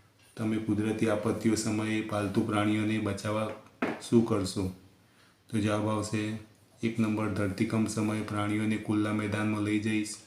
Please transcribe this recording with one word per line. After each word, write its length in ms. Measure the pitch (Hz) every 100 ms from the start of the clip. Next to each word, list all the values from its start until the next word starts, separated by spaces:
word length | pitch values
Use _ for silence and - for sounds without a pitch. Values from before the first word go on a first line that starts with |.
| - _ - -
તમે 200 | 110 107
કુદરતી 520 | - 104 107 107 110
આપત્તિઓ 480 | 104 110 98 117 107
સમયે 460 | 117 107 107 107
પાલતુ 380 | 107 104 101 113
પ્રાણીઓને 580 | 110 107 107 107 107 110
બચાવવા 520 | 101 101 107 107 107 - - - - -
શું 240 | - 120 113
કરશો? 460 | 107 92 104 92 - - - _ _ - _ _
તો 100 | 113
જવાબ 300 | 104 104 107
આવશે 500 | 107 104 107 107 110 - - _ -
એક 160 | 113 117
નંબર 300 | 110 107 107
ધરતીકંપ 600 | 98 101 92 113 113 104
સમયે 340 | 110 107 107
પ્રાણીઓને 540 | 107 104 104 107 107 110
ખુલ્લા 360 | - 107 107
મેદાનમાં 500 | 107 104 107 107 107
લઈ 180 | 104 107
જઈશ. 360 | 110 107 104 -